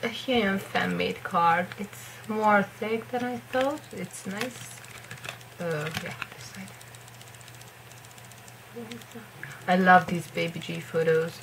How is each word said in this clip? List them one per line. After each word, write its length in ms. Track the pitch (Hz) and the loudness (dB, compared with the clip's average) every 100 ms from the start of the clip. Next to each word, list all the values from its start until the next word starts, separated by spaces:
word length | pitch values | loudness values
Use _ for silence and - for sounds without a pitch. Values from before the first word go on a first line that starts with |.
a 60 | 233 | -4
Hyun 500 | 220 - 240 196 196 | -4 0 4 4 2
fan 380 | - 185 180 175 | 0 -2 0 0
made 260 | 180 185 | 0 -2
card. 440 | - 175 170 170 185 - | -2 4 6 4 2 -6
It's 320 | 202 - - - - | -10 -12 -14 -12 -6
more 360 | 220 214 202 | 2 6 6
thick 440 | 196 - 214 226 - | 4 -2 -2 -2 -2
than 120 | 247 | -4
I 140 | 247 240 | -2 -4
thought. 440 | - 254 269 311 - | -2 0 0 -2 -6
It's 320 | 202 185 - 196 | -10 -8 -8 -8
nice. 540 | 202 247 - - - - - - - - - - - | -6 -6 -8 -14 -14 -16 -16 -16 -14 -12 -14 -16 -8
Uh, 300 | 175 151 156 160 | -4 -4 -4 -6
yeah, 120 | 175 - - - | -8 -10 -12 -14
this 100 | - | -14
side. 140 | 190 190 - - - - - - - - - - - - - - - - - - - - 233 220 240 - 226 - - - - - | -14 -16 -18 -18 -20 -20 -20 -20 -20 -20 -20 -20 -20 -20 -20 -20 -20 -20 -20 -20 -20 -16 -14 -12 -14 -14 -16 -18 -16 -16 -6 2
I 80 | 185 | 6
love 320 | 185 180 175 | 10 10 8
these 200 | 175 - | -2 -4
Baby 320 | 170 170 165 | -4 -4 -4
G 200 | - 165 | -8 -8
photos. 600 | - 165 165 160 165 - | -4 2 4 4 2 -4